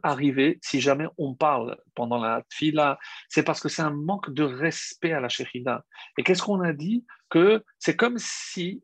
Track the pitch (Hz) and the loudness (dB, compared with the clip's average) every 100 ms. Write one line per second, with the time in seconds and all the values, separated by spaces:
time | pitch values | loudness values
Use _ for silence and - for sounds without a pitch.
0 | 156 135 143 135 147 175 - - 139 139 | 0 0 2 4 2 2 -2 0 2 2
1 | 160 - 139 131 151 131 117 - _ - | 0 -4 -6 0 2 2 -2 -10 _ -6
2 | 117 120 113 117 - - 156 151 143 139 | -2 0 0 -2 -4 -4 0 2 2 0
3 | - - - 156 151 151 151 - 151 147 | -8 -18 -4 0 0 -2 -4 -4 -4 -4
4 | 160 196 - 135 143 123 160 - - - | -4 -4 -4 -2 0 0 -2 -2 -10 -4
5 | 165 151 123 - 123 127 127 117 - - | -2 -2 -2 -4 -6 -6 -4 -4 -8 -20
6 | - - - 180 208 190 175 147 175 240 | -10 -2 2 2 2 0 0 0 -2 -2
7 | - - - 165 196 220 - - - 175 | -4 -16 0 6 6 6 0 -6 0 2
8 | 240 240 - - - 190 180 240 | 2 0 -6 -8 -8 -6 -6 -8